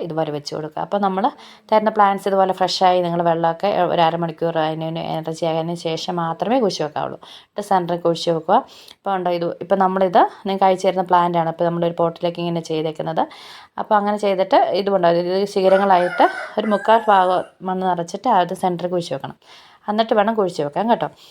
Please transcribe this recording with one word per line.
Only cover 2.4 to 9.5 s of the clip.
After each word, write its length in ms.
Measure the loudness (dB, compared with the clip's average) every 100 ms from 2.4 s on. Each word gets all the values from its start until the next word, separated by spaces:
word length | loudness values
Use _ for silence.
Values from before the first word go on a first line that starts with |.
| 2 2
ഫ്രഷ് 240 | -2 2
ആയി 140 | 2 2 0
നിങ്ങൾ 160 | 0
വെള്ളമൊക്കെ 480 | 0 2 0 0 -2 0 0
ഒരു 120 | 2 2
അരമണിക്കൂർ 520 | 0 -4 -4 -4 -2
അതിന് 460 | -2 -2 -6 -6 -6
എനർജി 400 | -6 -6 -4 -2
ആയതിനു 260 | -2 -4 -4
ശേഷം 320 | -4 -6 -6 -4
മാത്രമേ 420 | -4 -4 -2 0
കുഴിച്ച് 220 | 0 -2
വെക്കാവുള്ളൂ. 360 | -6 -6 -8 -10
എന്നിട്ട് 480 | -18 -20 _ -10 -2
സെൻറ്ററിൽ 320 | -2 0 -2 -2
കുഴിച്ച് 220 | -2 -2
വെക്കുക. 280 | -2 2 0 0 -12 -20 -12
അപ്പോൾ 160 | -6
ഉണ്ടോ 180 | -4 -2 -2
ഇത്, 80 | -4